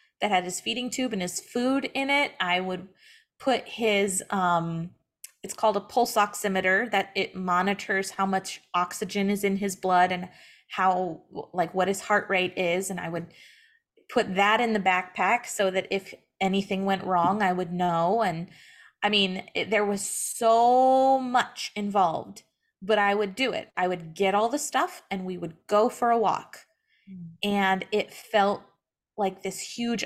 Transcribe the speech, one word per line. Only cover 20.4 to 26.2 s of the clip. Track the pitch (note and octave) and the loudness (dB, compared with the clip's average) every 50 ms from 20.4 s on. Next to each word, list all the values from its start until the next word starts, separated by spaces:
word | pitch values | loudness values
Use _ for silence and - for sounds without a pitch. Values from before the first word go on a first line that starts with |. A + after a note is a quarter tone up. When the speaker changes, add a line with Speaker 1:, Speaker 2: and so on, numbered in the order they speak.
| A#3 A3+ A3+ A3+ A#3 A#3+ B3 B3+ C4 C4 C4 C4 C4 C4 C4+ C4 | 2 4 6 6 6 6 6 6 6 6 6 6 6 4 4 2
Speaker 1:
much | C4 B3 B3 B3 - - - - - - - | 2 2 2 0 0 0 -4 -12 -12 -10 -6
involved, | G#3 G3+ G3+ G3 G#3 F#3 E3 D#3 C3 - G3 G3 - - _ _ _ _ _ _ _ G3 | -6 -4 0 2 2 4 2 2 -2 -6 -10 -14 -20 -20 _ _ _ _ _ _ _ -2
but | F#3 A3 G#3 | 0 2 4
I | G3+ G3+ G3+ | 4 4 2
would | G#3 G#3+ G3 F#3+ | 2 0 -2 -2
do | A#3+ C4 B3 - | -2 -2 -2 -2
it. | - - - _ | -4 -6 -6 _
I | F3+ F#3 | -2 0
would | F#3 F#3 F3 E3 D#3+ D#3 | 0 0 -2 -6 -8 -4
get | E3 G3+ F#3+ G3 | 0 2 2 4
all | G#3 A3 A#3 | 4 2 2
the | C4 D4 | 0 -2
stuff | - - - C4 E4 F4 - - - - G3 | -4 -2 0 0 0 -2 -4 -10 -12 -8 -8
and | F#3+ F#3 | -6 -6
we | F#3 F#3 F3 | -6 -8 -8
would | E3+ E3 E3 _ _ - | -8 -10 -10 _ _ 2
go | G#3 G#3 A3 B3 | 4 4 4 4
for | A#3+ - B3 A#3 | 2 2 2 4
a | A#3 | 4
walk. | A#3 | 4